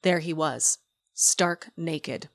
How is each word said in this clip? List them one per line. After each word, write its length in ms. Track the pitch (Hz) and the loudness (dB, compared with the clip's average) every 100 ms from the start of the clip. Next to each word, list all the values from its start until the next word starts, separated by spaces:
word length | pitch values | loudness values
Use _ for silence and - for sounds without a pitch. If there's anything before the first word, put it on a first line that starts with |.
There 160 | 185 175 | 2 2
he 140 | 160 | 0
was, 460 | 156 156 120 - - _ _ _ | 0 0 0 0 -2 _ _ _
stark 560 | - - - 175 175 - - | 0 0 4 2 0 -10 -8
naked. 520 | 165 156 - 104 - | -6 -4 -6 -10 -10